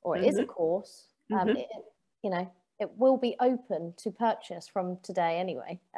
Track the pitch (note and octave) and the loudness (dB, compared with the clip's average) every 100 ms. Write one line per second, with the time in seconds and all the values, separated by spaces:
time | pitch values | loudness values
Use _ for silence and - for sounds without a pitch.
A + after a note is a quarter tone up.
0 | F3 D#3+ A3 C#4+ B3+ - E3 F#3 - - | -4 2 4 2 0 0 0 0 -4 -20
1 | - _ - G#3 G3+ B2+ B2 - - _ | -20 _ -2 0 2 0 -2 -12 -16 _
2 | _ _ G#3 F3+ F#3 - _ - G#3 G3+ | _ _ -4 -2 -4 -10 _ -8 -8 2
3 | C4 C4 A#3+ - B3+ B3 - D#3+ E3+ F3 | 4 6 2 2 2 2 -2 -4 -6 -8
4 | A3 F#3 A3+ - - F3 - G3 F3+ F3+ | -8 0 0 0 -6 -12 -8 -4 -4 -6
5 | - F#3 E3 E3 F#3 B2+ - F3+ _ | -6 0 0 0 -2 -6 -10 -14 _